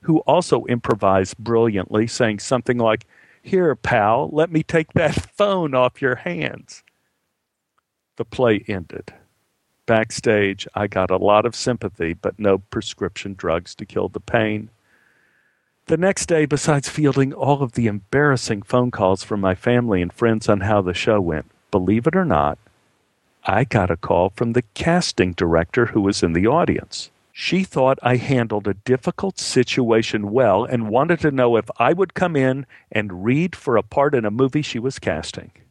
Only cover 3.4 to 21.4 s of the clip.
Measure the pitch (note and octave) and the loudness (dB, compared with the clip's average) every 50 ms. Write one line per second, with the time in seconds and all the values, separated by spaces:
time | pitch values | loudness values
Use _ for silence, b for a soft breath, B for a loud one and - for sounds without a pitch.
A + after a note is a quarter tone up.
3.4 | b - - F#3 F3+ D#3+ C3 - - - B2+ A#2 G2+ G#2 A2+ B2+ D3+ - - D3+ | b -2 0 2 2 2 0 -2 -2 0 2 2 4 4 2 2 0 -2 0 -2
4.4 | D#3+ F3+ E3 D#3+ D#3+ - - E3 D#3+ _ - F3+ E3+ D3 - - - - _ - | -2 0 0 -4 -2 0 -2 -2 -2 _ -2 -2 -2 0 -2 -4 -8 -8 _ -2
5.4 | G3+ G#3 G3 F#3 E3+ D3 C3 B2+ B2+ B2 _ - C#3 B2+ B2+ - - F3 F3 F3 | 0 0 0 -2 -2 0 2 2 2 2 _ -2 -2 -2 -2 -2 -6 -8 -8 -6
6.4 | D3+ - - - - _ - - _ _ _ _ _ _ _ _ _ _ _ _ | -8 -8 -8 -10 -18 _ -20 -20 _ _ _ _ _ _ _ _ _ _ _ _
7.4 | _ _ _ _ _ _ _ _ _ _ _ _ _ _ _ - A#2 _ - - | _ _ _ _ _ _ _ _ _ _ _ _ _ _ _ -12 -12 _ -4 0
8.4 | C3 A#2 G#2+ G2+ - - G#2 F#2+ F2+ _ - - - - - _ _ _ _ _ | 2 2 2 0 -2 -6 -8 -8 -8 _ -16 -16 -16 -18 -20 _ _ _ _ _
9.4 | _ _ _ _ _ _ _ _ _ - A#2 A2 A2 A2+ - - - B2 G#2+ G#2 | _ _ _ _ _ _ _ _ _ 0 2 2 2 -2 -6 -4 0 2 2 2
10.4 | G2+ G2 G2 G2 - - _ G2 G#2 G2+ - F#2+ F#2 F2 F#2 F#2 F#2 G2+ G#2 G#2+ | 2 0 -2 -4 -12 -10 _ -6 -6 -2 -2 -2 0 0 0 0 2 4 4 4
11.4 | A2+ A#2+ A2 - - C3+ B2 A2 - F#2+ - - E2+ E2 E2+ F2 - G2+ F#2+ - | 2 0 -4 -4 -4 -4 -4 -2 -6 -10 -6 -4 -4 -4 -4 -4 -6 -6 -6 0
12.4 | G#2+ G2+ G2 F#2+ G2 _ - A2+ G#2 - - _ G2+ G#2 - - - G2+ G2 F#2+ | 2 2 2 2 -2 _ -8 -8 -8 -8 -8 _ -8 -8 -6 -10 -12 -12 -12 -6
13.4 | - F2 D#2+ F2 F2 - - - G#2+ - - G2 F#2 F#2 - - _ - - A#2 | -4 -2 -2 -4 -4 -10 -16 -16 -16 -8 -6 -4 -4 -4 -6 -10 _ -2 -2 0
14.4 | A2 G#2+ G#2+ G#2 A2 A2 _ _ _ _ _ _ _ _ _ _ _ _ _ _ | 0 0 -4 -6 -8 -12 _ _ _ _ _ _ _ _ _ _ _ _ _ _
15.4 | _ _ _ _ _ _ _ _ _ - E3 D#3+ F3 G3 F#3+ - - - F3 D#3 | _ _ _ _ _ _ _ _ _ -2 0 2 4 2 2 0 -2 0 2 2
16.4 | D3+ C#3 D3 C#3+ - - D3+ C#3+ - - - - D3+ C#3 C3 C#3 C3+ C3+ D3 - | 2 2 0 -2 0 0 0 0 -2 -4 -2 2 2 2 4 2 0 0 0 -2
17.4 | - C3 C#3+ C#3 C#3+ A#2 _ - A#2 A2 G#2 G2+ F#2+ _ - C#3 D3 D3 C3+ A#2 | 2 2 2 2 0 -2 _ 0 0 0 0 -2 -6 _ 0 2 4 4 2 2
18.4 | - - A2+ G2+ A2 _ - B2+ B2 B2 - - G#2 F#2 F#2+ F#2+ - - A2 G2+ | 0 -4 -6 -6 -4 _ 0 2 2 0 0 2 2 2 2 2 -2 -6 -4 0
19.4 | G2 F#2+ F#2 - - A#2+ A#2+ A#2+ A#2+ A#2 G2+ F2+ F2 F2 - - A#2+ A#2 A2+ A2 | 0 0 0 0 0 2 2 2 2 2 0 0 0 -2 -2 0 2 2 2 2
20.4 | - - G#2 G2 F2+ G#2 A2 G#2 F#2 F2+ F2+ - - B2 A2 G#2 F#2 E2+ D#2 D2+ | 2 0 0 2 2 2 2 2 2 0 -4 -2 0 2 2 2 2 0 -2 -4